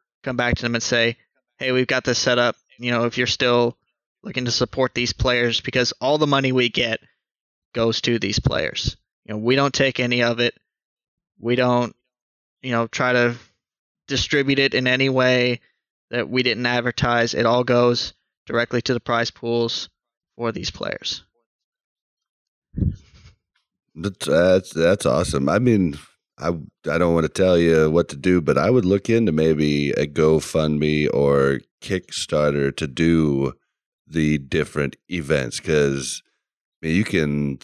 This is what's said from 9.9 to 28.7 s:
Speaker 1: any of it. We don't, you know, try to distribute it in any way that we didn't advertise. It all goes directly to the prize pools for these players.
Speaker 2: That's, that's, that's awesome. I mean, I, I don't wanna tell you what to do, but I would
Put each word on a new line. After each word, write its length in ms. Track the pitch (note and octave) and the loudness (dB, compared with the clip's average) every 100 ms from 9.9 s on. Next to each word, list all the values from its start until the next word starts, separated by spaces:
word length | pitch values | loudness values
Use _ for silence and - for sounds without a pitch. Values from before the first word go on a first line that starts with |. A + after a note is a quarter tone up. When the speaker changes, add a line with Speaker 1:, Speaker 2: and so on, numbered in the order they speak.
| B2+ | 0
Speaker 1:
any 240 | B2 B2 | -2 0
of 160 | A#2 A#2 | 0 0
it. 140 | A#2+ - _ _ _ _ _ _ _ _ | -2 -4 _ _ _ _ _ _ _ _
We 160 | A#2 B2 | -2 0
don't, 380 | B2 B2 A#2 - _ _ _ _ _ _ | 2 2 -2 -8 _ _ _ _ _ _
you 100 | B2+ | -4
know, 160 | A#2 A2+ | -2 -2
try 240 | - B2+ | -2 0
to 240 | B2 A#2+ A#2+ - _ _ _ _ _ - | 2 2 -2 -12 _ _ _ _ _ -8
distribute 520 | C3 - D3 C3+ C#3 | -6 -2 0 2 2
it 140 | C#3 | 2
in 140 | B2+ B2+ | 0 0
any 220 | B2+ C3+ | 0 2
way 500 | C3 B2+ B2+ B2 A#2+ _ _ _ _ _ | 2 2 2 2 -2 _ _ _ _ _
that 180 | A#2+ F2 | -6 -2
we 140 | B2+ | -2
didn't 220 | B2 A2 B2 | 0 -2 -2
advertise. 680 | B2 A#2+ - B2 A#2+ A#2 | -2 -2 -2 0 2 0
It 120 | - A#2 | 0 2
all 200 | B2 B2 | 2 2
goes 480 | B2 B2 A#2+ - - _ _ - | 4 4 2 -4 -12 _ _ -6
directly 360 | B2 A#2+ A#2+ | -4 -2 -2
to 100 | - | -2
the 80 | A#2+ | -4
prize 300 | - A#2 A#2 | -2 -2 -2
pools 580 | - A#2 A#2 A#2 - - _ _ _ _ - | -6 -4 -2 -2 -6 -12 _ _ _ _ -8
for 160 | A#2 | -8
these 180 | - E2+ | -6 -10
players. 540 | - - - - - - _ _ _ _ _ _ _ _ _ _ _ _ _ _ - - - - - - _ _ _ _ _ _ D#2 | -8 -8 -8 -10 -12 -14 _ _ _ _ _ _ _ _ _ _ _ _ _ _ -4 -4 -4 -12 -20 -20 _ _ _ _ _ _ -8
Speaker 2:
That's, 300 | G2 F#2 C#2 | -8 -6 -2
that's, 480 | D#2 F2+ F#2 - | 2 4 2 0
that's 320 | D#2+ E2+ G2+ C2+ | 0 2 2 0
awesome. 440 | C2+ - D2 C#2 | 0 -2 -2 0
I 100 | G2 | 2
mean, 380 | B2 G#2+ E2+ C#2+ - _ _ - | 2 2 0 -4 -14 _ _ -8
I, 120 | E2 E2+ C2+ _ D#2 | -6 -6 -10 _ -4
I 80 | E2 | 0
don't 160 | F2 | 2
wanna 160 | E2+ D#2 | 2 0
tell 280 | - F#2 F2 | 0 2 4
you 320 | E2 D#2+ D#2 | 4 4 4
what 200 | E2 E2 | 2 0
to 60 | C#2+ | -2
do, 260 | F2+ F2+ | 0 2
but 160 | D2 C2+ | 2 0
I 120 | |
would 160 | F2+ | 2